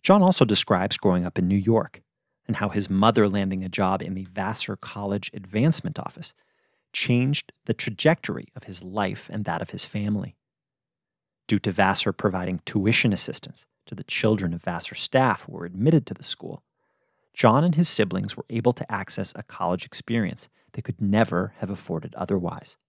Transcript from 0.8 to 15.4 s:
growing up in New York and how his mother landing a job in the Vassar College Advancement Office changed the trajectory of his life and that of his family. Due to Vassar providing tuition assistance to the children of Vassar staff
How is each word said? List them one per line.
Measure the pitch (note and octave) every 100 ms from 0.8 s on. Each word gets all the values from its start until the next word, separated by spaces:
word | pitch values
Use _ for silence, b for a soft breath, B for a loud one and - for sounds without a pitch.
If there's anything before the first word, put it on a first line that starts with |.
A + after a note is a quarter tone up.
| F#2 -
growing | G2+ F2+ F2+
up | -
in | F2+
New | G2
York | G2 A2+ - - _ _ _ _ -
and | -
how | G#2
his | G#2 F2+
mother | F#2+ G#2+ A2+ G#2
landing | G2+ F#2+ F#2+
a | F#2
job | F#2 F#2+ F#2+
in | F2 F#2
the | F#2+
Vassar | - G2 A#2+ - F#2
College | - - G2+ G2+ -
Advancement | - F#2+ G#2 D3 D#3+ - -
Office | - - - _ _ _ _ _ _
changed | - - B2 C3 D3 - _ -
the |
trajectory | A2+ - G#2+ D3+ E3+ - - - -
of |
his | - F2+
life | F#2 G2+ G2 G#2+ -
and | G#2+ G#2
that | E2
of | -
his | - -
family. | G#2 G#2 G#2 F#2+ - _ _ _ _ _ _ _ _ _ _ -
Due | G2+
to | -
Vassar | F#2 F#2+ G2 -
providing | F#2 G#2+ F#2 F2+ F2+ -
tuition | - F#2+ A#2 A#2
assistance | G2+ - - - - _ _ _
to |
the | G2
children | - - A2 G#2+ F#2
of | E2
Vassar | F2+ E2+ - -
staff | - C3 C3 G2